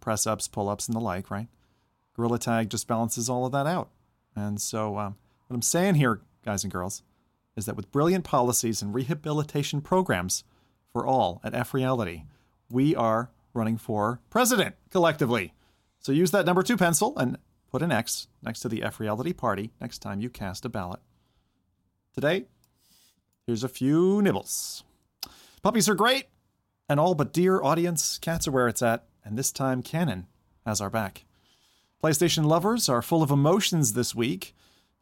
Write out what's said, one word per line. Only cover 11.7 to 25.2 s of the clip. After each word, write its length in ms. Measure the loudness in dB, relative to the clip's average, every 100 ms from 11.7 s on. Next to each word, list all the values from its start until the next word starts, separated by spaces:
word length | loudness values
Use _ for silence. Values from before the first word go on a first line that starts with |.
Reality, 520 | 0 0 0 -2 -6 -14 -20 _ _ -6
we 280 | 0 2 2
are 340 | 2 0 -2 _ _
running 240 | -2 -2 -2
for 420 | -2 0 0 -2 _
president 440 | 2 4 4 0 -4 _
collectively. 640 | 2 2 4 2 0 -2 -8 _ _ _ _
So 100 | -2
use 220 | 2 4
that 120 | 4
number 200 | 4 2
two 120 | 2 2
pencil 400 | 2 2 0 0
and 220 | -2 -4 _ _ _
put 120 | -4
an 100 | 0
X 340 | 0 -2 -6 -10 _
next 160 | -12 -8
to 80 | -6
the 140 | -4
F 160 | -4 -4
Reality 340 | -4 -2 -4
Party 380 | -4 -2 -2 -6 -10
next 180 | -14 -12
time 220 | -10 -8
you 80 | -8
cast 360 | -8 -10 -8
a 40 | -8
ballot. 300 | -8 -8 -10 _ _ _ _ _ _ _ _ _ _ _
Today, 340 | -2 0 0 -4 _ _ _ _ _ _ _ _ _ -6
here's 160 | -4
a 60 | -4
few 520 | -2 0 4 4 4
nibbles. 600 | 2 0 -4 -8 -8 -12 -18 _ _ _